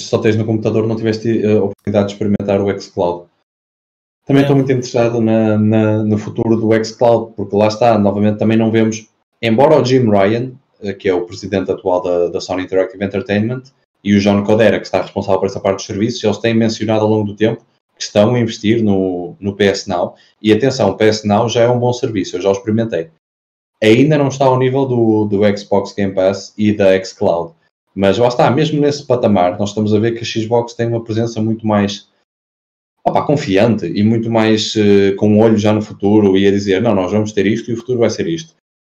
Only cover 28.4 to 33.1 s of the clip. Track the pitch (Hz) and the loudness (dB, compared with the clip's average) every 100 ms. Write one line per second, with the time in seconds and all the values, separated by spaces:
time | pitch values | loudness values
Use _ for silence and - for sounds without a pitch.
28.4 | 143 127 156 147 143 135 - 123 113 98 | 0 2 0 0 -2 -2 -2 0 2 2
29.4 | 90 92 101 - 107 104 117 117 117 113 | 0 -2 -6 -2 0 0 0 -4 -6 -6
30.4 | 107 120 117 - 117 113 113 107 117 113 | -2 -2 -2 -6 -4 -4 -4 -4 -4 -4
31.4 | 110 110 110 104 101 - _ _ _ _ | -4 -4 -2 0 0 -4 _ _ _ _
32.4 | _ _ _ _ _ _ - | _ _ _ _ _ _ -4